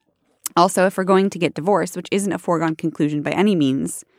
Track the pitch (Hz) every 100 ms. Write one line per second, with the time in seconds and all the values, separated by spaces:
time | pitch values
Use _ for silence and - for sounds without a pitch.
0 | _ _ _ _ - 170 185 196 190 190
1 | 185 190 196 170 165 - 175 180 170 180
2 | - 196 202 175 - 165 160 160 165 -
3 | 151 147 147 151 208 180 135 135 170 -
4 | -